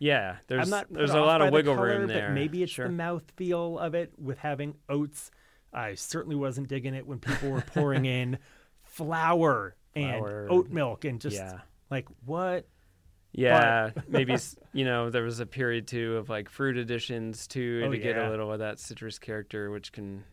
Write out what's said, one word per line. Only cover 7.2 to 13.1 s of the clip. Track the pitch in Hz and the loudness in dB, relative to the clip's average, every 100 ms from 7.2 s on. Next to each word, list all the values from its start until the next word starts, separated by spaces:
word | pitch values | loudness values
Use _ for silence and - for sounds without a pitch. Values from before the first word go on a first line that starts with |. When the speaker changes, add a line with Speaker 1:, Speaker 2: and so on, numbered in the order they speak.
Speaker 2:
people | - 135 139 | -2 -2 0
were | 131 | -2
pouring | - 151 147 135 | -2 0 2 2
Speaker 1:
<laughs> | |
Speaker 2:
in | 131 127 123 127 - - _ _ | 2 0 0 -4 -8 -20 _ _
flour | - - 151 165 165 170 160 123 95 - _ | -16 -8 -4 0 4 6 6 4 0 -10 _
and | 151 139 120 104 | -4 -2 -2 -4
Speaker 1:
Flour. | 104 104 | -4 2
Speaker 2:
oat | 180 180 | 4 4
milk | 165 131 107 | 0 -2 -2
and | 147 120 | -6 -6
just | 147 101 | -4 -4
Speaker 1:
Yeah. | 95 92 - _ - | -6 -12 -18 _ -8
Speaker 2:
like, | 135 123 - | -8 -8 -12
what? | 123 165 185 180 - _ _ _ _ | -6 -2 0 -2 -4 _ _ _ _